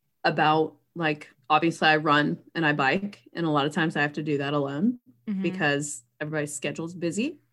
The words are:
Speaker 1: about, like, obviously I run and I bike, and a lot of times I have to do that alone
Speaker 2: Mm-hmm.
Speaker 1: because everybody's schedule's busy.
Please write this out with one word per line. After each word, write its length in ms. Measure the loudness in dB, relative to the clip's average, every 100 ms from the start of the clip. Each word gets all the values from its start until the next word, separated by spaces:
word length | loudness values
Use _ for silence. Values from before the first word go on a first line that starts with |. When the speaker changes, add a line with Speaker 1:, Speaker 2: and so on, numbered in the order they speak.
| _ _ -2
Speaker 1:
about, 500 | 2 2 4 2 -4 _
like, 360 | -4 -2 -2 -8 _ 0
obviously 380 | 2 2 2 4
I 100 | 4
run 400 | 4 4 2 -2 -8
and 120 | -2 0
I 80 |
bike, 480 | 2 2 0 -2 -12 -14
and 120 | -6 0
a 40 |
lot 160 | 0 0
of 60 |
times 240 | 0 -2 0
I 60 |
have 120 | -2
to 100 | -2
do 140 | -2 -2
that 140 | 0
alone 460 | -2 -2 0 0 0 _ _ -8
Speaker 2:
Mm-hmm. 140 | -4
Speaker 1:
because 600 | -2 0 0 0 -2 -10 -14 -10
everybody's 340 | -6 -4 -4
schedule's 400 | -6 -8 -6 -8
busy. 460 | -6 -4 -2 -4 -4 _